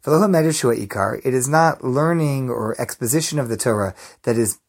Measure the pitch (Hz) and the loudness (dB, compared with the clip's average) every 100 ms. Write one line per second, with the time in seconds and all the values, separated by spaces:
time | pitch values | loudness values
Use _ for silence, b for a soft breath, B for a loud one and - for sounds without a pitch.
0 | - 156 208 175 160 156 131 117 104 104 | 2 2 4 4 2 2 0 0 -4 -2
1 | 98 113 135 127 127 151 165 151 131 127 | -2 -2 -2 -2 2 2 2 2 -2 0
2 | 156 170 151 139 127 117 107 - - - | 0 0 0 -2 -4 -4 -4 -4 -6 -6
3 | 120 147 156 151 123 113 - 107 98 - | -2 -2 0 -4 -2 -2 0 0 -2 -6
4 | B B - 113 110 - | B B -2 0 0 -4